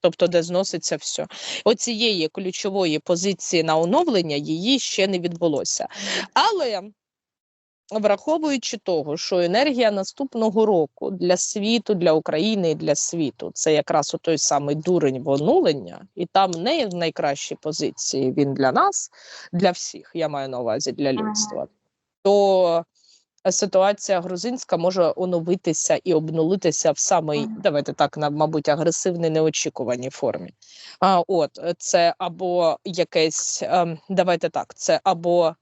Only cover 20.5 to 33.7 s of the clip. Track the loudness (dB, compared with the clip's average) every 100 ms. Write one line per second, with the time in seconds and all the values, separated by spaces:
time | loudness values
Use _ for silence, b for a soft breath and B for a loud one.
20.5 | -4 -2 -2 -4 -2 0 0 -2 -4 -4
21.5 | -6 -10 _ _ _ _ _ 2 4 6
22.5 | 4 4 2 -2 _ b b _ _ -2
23.5 | 0 2 4 4 2 0 -2 -2 -6 -4
24.5 | -6 -2 0 0 2 2 2 0 -2 0
25.5 | 0 0 -2 0 0 2 0 2 0 0
26.5 | 2 0 0 0 0 0 0 0 -2 -4
27.5 | -2 0 0 -2 0 -2 0 -4 0 0
28.5 | 0 0 2 2 0 -2 0 0 2 2
29.5 | 0 -6 -4 -6 -4 -6 -4 -4 -4 -10
30.5 | -18 B B B B 4 4 2 0 0
31.5 | -2 -6 -6 0 4 4 2 -6 -4 -2
32.5 | 2 2 0 -6 -2 0 2 0 0 -6
33.5 | -6 0